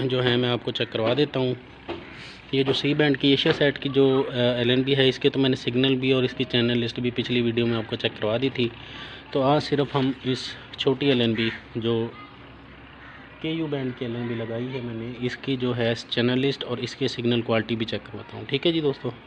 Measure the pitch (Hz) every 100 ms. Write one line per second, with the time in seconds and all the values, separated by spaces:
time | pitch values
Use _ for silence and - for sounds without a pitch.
0 | 131 127 123 120 123 120 - 120 117 117
1 | 113 127 147 131 127 123 - - - -
2 | - - - - - 135 135 127 143 147
3 | 151 131 143 135 160 156 147 131 143 135
4 | 135 131 - 127 123 123 120 127 131 135
5 | 131 123 139 135 135 127 - 120 135 131
6 | 131 131 127 - 123 127 120 120 117 -
7 | 123 120 117 123 117 117 117 117 107 117
8 | 117 - 107 117 135 131 120 - - -
9 | - - - 143 135 151 - 143 131 143
10 | 131 127 127 127 - - - - 139 131
11 | 143 127 117 110 113 - - 123 113 117
12 | 113 - - - - - - - - -
13 | - - - - 160 160 156 143 131 120
14 | 123 117 120 117 113 113 127 131 120 113
15 | 117 120 123 - - 131 123 120 117 117
16 | - - 120 127 139 135 - 120 123 -
17 | 131 - 120 120 113 113 110 113 110 104
18 | - 104 - 110 110 143 175 165 147 -
19 | 127 117